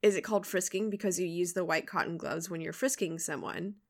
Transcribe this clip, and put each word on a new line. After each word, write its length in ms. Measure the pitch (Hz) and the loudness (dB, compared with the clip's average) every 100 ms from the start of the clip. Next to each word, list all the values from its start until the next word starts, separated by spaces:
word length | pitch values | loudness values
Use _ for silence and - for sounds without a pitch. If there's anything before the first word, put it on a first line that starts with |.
"Is 160 | 208 190 | 6 4
it 60 | |
called 240 | - 208 185 | 2 0 2
frisking 440 | 190 185 185 220 | 0 0 0 -2
because 300 | 208 208 175 | 0 0 0
you 60 | 180 | 0
use 260 | 170 180 | 0 0
the 120 | 180 | 0
white 220 | 170 160 - | 2 0 0
cotton 300 | - - 165 | -2 0 -2
gloves 320 | - 160 170 | -2 -4 -4
when 100 | 165 | -6
you're 120 | 160 | -6
frisking 460 | 165 269 262 180 165 | 0 0 2 -2 -2
someone? 560 | - 151 - - 190 208 _ | -4 -4 -4 -4 -6 -8 _